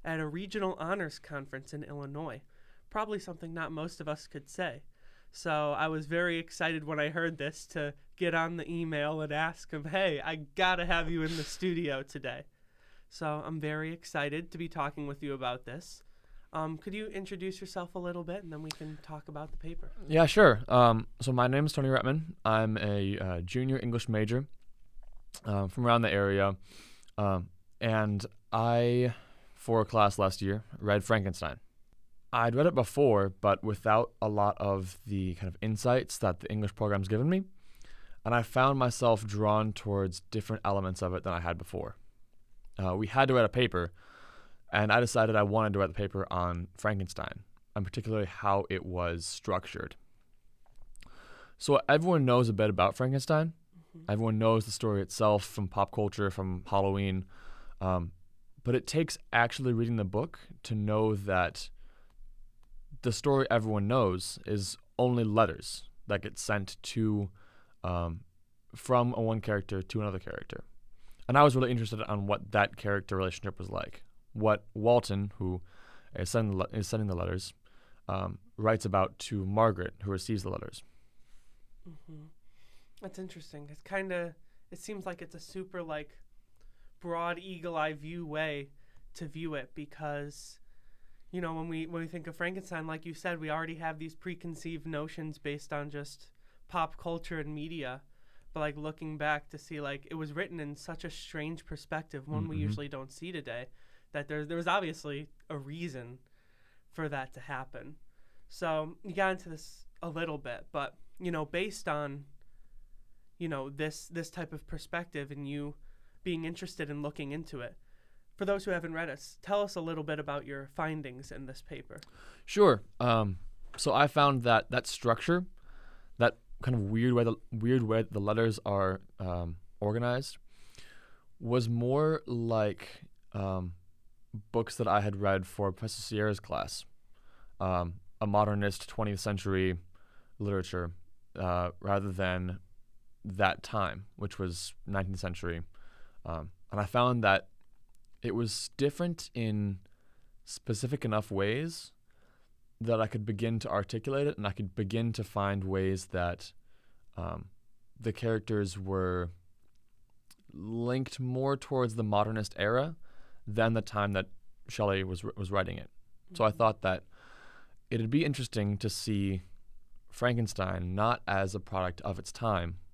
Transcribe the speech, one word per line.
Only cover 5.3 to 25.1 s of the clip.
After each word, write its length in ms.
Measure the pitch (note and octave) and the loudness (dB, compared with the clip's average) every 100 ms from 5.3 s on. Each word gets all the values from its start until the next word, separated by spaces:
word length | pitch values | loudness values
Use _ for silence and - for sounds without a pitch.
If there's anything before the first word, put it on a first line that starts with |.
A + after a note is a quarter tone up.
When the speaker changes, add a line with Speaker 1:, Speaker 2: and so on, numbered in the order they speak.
Speaker 1:
So 420 | - F3 D3+ D3+ C#3+ | -8 -2 0 0 0
I 120 | D#3+ | 0
was 180 | D#3+ D3 | -2 -2
very 320 | E3+ F3 E3 | 0 0 -2
excited 460 | E3 - E3 D#3+ | -6 -2 -2 -2
when 160 | D3+ D3+ | -2 -2
I 80 | D3+ | 0
heard 300 | D#3+ E3 D#3+ | 0 -2 -2
this 280 | C#3+ - - | -6 -6 -10
to 240 | D#3+ D3 - - | -6 -6 -8 -20
get 220 | - F3+ E3 | -2 0 2
on 200 | E3 E3+ | 0 -4
the 140 | D#3 | -6
email 500 | E3+ E3 D3+ D3 D#3 | -4 -2 0 0 -2
and 120 | D3+ | -2
ask 400 | D3+ D#3+ - - | 0 -2 -4 -10
him, 140 | D#3 D3+ | -8 -2
"Hey, 340 | F#3+ F#3+ D3 | 0 2 0
I 120 | D3+ D#3+ C#3+ | -4 -6 -8
gotta 320 | - F#3 F3+ F3 | 0 2 2 2
have 240 | E3+ D#3+ | 2 2
you 140 | E3 | 0
in 120 | D#3+ E3 | 0 -2
the 60 | |
studio 640 | D3 - F#3 E3+ D#3 C3+ | -6 -2 0 0 -2 -4
today." 400 | C3 C#3+ C3 B2+ - _ _ _ - - - | -6 -8 -8 -10 -14 _ _ _ -20 -20 -20
So 340 | - D#3+ D3+ | -6 -4 -4
I'm 140 | - D#3+ | -4 -4
very 320 | D3+ D3+ D#3 | -4 -4 -4
excited 600 | E3 - D#3 C#3+ D3+ E3+ | -8 -6 -4 -2 -4 -8
to 40 | E3 | -8
be 120 | E3+ | -8
talking 400 | E3 C#3+ C#3+ C#3+ | -4 -4 -4 -8
with 120 | C#3 | -6
you 140 | C#3+ | -6
about 300 | C3+ B2+ B2 | -4 -4 -4
this. 400 | B2+ C#3 - - - - - - - | -8 -12 -12 -18 -20 -20 -20 -20 -8
Um, 260 | D#3+ D#3+ D#3+ | -4 -4 -6
could 160 | G#3 | -8
you 140 | G#3 G#3+ | -8 -8
introduce 520 | F#3+ F#3+ F#3+ F#3+ F#3+ | -8 -8 -6 -6 -8
yourself 360 | F#3+ F#3+ F3 F#3 | -8 -8 -8 -6
a 20 | |
little 240 | F3 F3 | -6 -6
bit, 220 | E3 F#3+ | -6 -8
and 80 | F3 | -8
then 100 | D3+ | -10
we 80 | D#3 | -10
can 260 | - D#3 D3+ | -10 -10 -12
talk 240 | - D3+ - | -12 -12 -12
about 240 | D3 D3+ | -12 -8
the 80 | - | -8
paper? 320 | D#3+ E3+ - - F#3 | -6 -6 -8 -8 2
Speaker 2:
Yeah, 200 | D#3 D#3+ | 6 8
sure. 340 | - F#3 A2 A#2+ | 10 10 10 6
Um, 400 | B2 A#2+ A2+ - - | 8 10 8 0 -4
so 120 | C3+ | 0
my 160 | B2+ B2+ | 4 4
name 180 | C3+ D3+ | 4 2
is 60 | |
Tony 160 | - C3+ | 2 2
Retman. 380 | C3 B2+ D#3 D#3+ - | 4 4 0 -2 -2
I'm 340 | - A2 A2 G#2+ | 2 4 4 2
a, 400 | G#2 G2+ G2 G2+ | 2 2 2 0
uh, 220 | F#2+ F2 | -2 -2
junior 400 | F2 B2+ C3 C3+ | -2 0 2 0
English 260 | A#2+ A#2 - | 0 0 2
major, 380 | G#2+ G#2+ B2 C#3+ - - - - - - | 2 2 0 -2 -12 -14 -18 -14 -14 -12